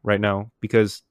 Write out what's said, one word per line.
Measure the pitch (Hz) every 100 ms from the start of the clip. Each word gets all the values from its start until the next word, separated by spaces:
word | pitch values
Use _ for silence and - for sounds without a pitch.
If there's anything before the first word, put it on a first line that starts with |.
right | 104 101
now | 104 98 107 _
because | 110 117 104 - _